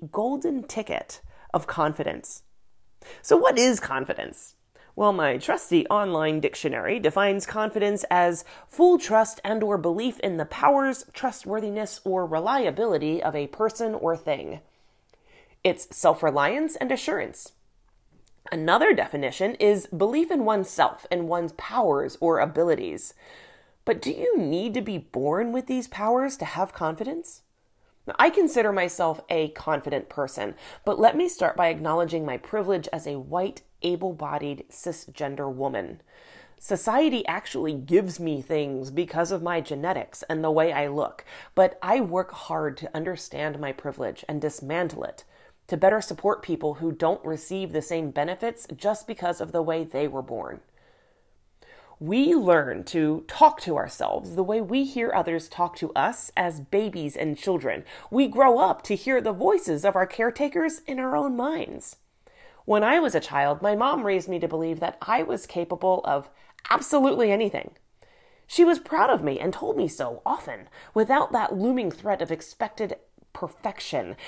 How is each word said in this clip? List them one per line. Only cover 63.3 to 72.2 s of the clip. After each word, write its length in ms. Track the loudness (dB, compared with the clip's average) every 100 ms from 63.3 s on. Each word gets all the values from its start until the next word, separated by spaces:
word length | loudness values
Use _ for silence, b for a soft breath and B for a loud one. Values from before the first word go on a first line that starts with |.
| 2 2 2
my 140 | 0 2
mom 300 | 2 0 0
raised 240 | 0 -2
me 100 | -4
to 80 | -2
believe 320 | -2 -2 -2
that 180 | -4 -4
I 200 | -2 0
was 240 | 0 -4 -6
capable 540 | -6 -4 -2 2 2 2
of 240 | -2 -2 _ b b b
absolutely 600 | 0 2 4 4 4 4
anything. 420 | 2 0 -4 -10 -16 _ _ b b b b b
She 180 | 6
was 160 | 6 6
proud 300 | 0 2 4
of 120 | 4
me 160 | 0 -2
and 140 | -4
told 240 | -4 -2 0
me 140 | -2
so 320 | -2 -6 -4 -4
often, 440 | -4 -6 -14 -14 B B
without 400 | 0 4 4 2
that 240 | 0 0 0
looming 340 | 0 0 -2
threat 300 | -4 -2 -2